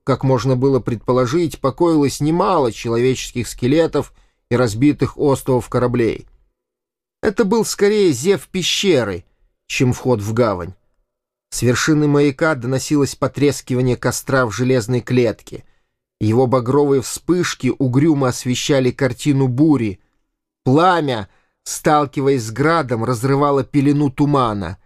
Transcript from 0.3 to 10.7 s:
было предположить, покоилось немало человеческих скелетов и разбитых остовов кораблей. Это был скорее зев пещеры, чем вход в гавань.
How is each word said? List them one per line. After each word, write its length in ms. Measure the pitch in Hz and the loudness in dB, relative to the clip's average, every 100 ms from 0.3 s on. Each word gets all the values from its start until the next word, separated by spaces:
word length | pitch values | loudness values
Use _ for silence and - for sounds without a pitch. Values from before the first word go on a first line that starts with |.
| 131 127 | 0 0
было 240 | 127 139 131 | 0 2 0
предположить, 800 | - 113 - 123 123 160 165 - | -2 -6 -2 0 0 0 -2 -2
покоилось 640 | 135 131 170 160 143 - | -6 0 2 2 2 0
немало 500 | 147 170 202 175 123 | -2 0 0 0 -2
человеческих 760 | - 120 117 127 123 - 123 117 | -4 -4 0 0 -2 -6 -8 -8
скелетов 640 | - 123 156 160 147 123 _ _ _ _ | -4 0 2 2 -2 -6 _ _ _ _
и 60 | |
разбитых 640 | 120 127 107 147 143 135 - | 0 0 2 2 2 -2 -2
остовов 500 | 143 135 - 127 - | -2 -2 0 -2 -2
кораблей. 600 | 123 123 120 113 - - _ _ _ _ _ _ _ _ _ | -2 -2 0 -2 -2 -10 _ _ _ _ _ _ _ _ _
Это 220 | - 208 | -4 0
был 220 | 202 226 208 | 0 0 -2
скорее 460 | - 202 214 190 | 0 0 4 2
зев 360 | 120 165 190 - | 2 0 -2 -2
пещеры, 800 | 190 170 - 202 143 107 87 - _ _ _ _ | -6 -4 -2 2 2 0 -6 -12 _ _ _ _
чем 260 | - 127 | -2 -2
вход 300 | 123 127 117 | 0 -2 -2
в 100 | 101 | -2
гавань. 400 | 113 117 92 87 | 0 0 0 -8